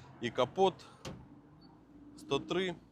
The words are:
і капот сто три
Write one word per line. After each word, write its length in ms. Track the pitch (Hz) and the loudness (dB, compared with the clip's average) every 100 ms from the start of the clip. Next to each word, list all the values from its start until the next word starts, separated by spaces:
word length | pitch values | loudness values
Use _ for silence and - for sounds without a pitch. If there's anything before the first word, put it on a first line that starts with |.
| - - | -20 -8
і 80 | 120 | -4
капот 440 | - - - 190 - - - - - - - - - - - - - - - | 0 0 4 2 2 -8 -14 -12 -12 -16 -20 -20 -20 -20 -20 -20 -20 -20 -18
сто 220 | - 139 | -2 -2
три 360 | 160 170 185 170 - | 0 0 0 -4 -12